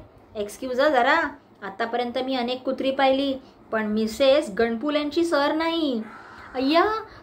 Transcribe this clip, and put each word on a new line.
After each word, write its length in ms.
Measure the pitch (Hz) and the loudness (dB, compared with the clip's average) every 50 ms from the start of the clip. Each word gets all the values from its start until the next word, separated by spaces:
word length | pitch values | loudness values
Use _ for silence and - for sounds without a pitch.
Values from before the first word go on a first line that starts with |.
| - - - - - - - | -8 -16 -20 -20 -20 -14 -8
excuse 440 | 220 208 208 - - 262 254 247 233 | -8 -8 -8 -8 -8 -8 -4 0 2
हं 80 | 202 208 | 2 4
जरा, 280 | 269 240 240 277 311 330 320 277 - - _ _ - - | 4 4 4 4 4 2 0 -2 -6 -12 _ _ -20 -14
आतापर्यंत 560 | 202 190 - - 226 226 - 240 247 240 233 262 | -14 -10 -6 -6 -4 -4 -2 -4 -4 -2 -4 -4
मी 160 | 254 262 262 | -2 -2 -2
अनेक 280 | 254 240 247 254 254 | -2 -2 -2 -4 -4
कुत्री 280 | - 277 254 - 262 269 | -4 -4 -4 -2 -2 -2
पाहिली, 440 | 269 - 269 269 269 269 277 277 262 262 - - - - - - | 2 2 4 4 4 2 2 -2 -2 -6 -8 -18 -20 -20 -12 -6
पण 140 | 220 220 214 | -4 -2 -2
मिसेस 640 | 208 214 220 220 220 - - 277 262 269 302 311 - 185 - | 0 0 0 -2 -2 0 2 4 4 4 4 2 0 0 0
गणपुलेंची 680 | 233 233 233 220 285 294 294 294 294 294 - 349 339 | 0 0 0 -2 -2 -2 0 0 -2 -2 0 0 0
सर 280 | 339 330 277 277 294 | 2 2 2 2 2
नाही." 500 | 302 311 330 330 330 339 311 277 240 220 214 - - - - - - - - - - | 0 0 0 -2 0 0 0 -2 -2 -4 -6 -8 -14 -20 -20 -20 -20 -20 -18 -10 -4
अय्या, 300 | 254 262 277 320 330 381 427 440 440 440 - - - | -2 0 2 4 4 4 2 0 -4 -6 -10 -18 -20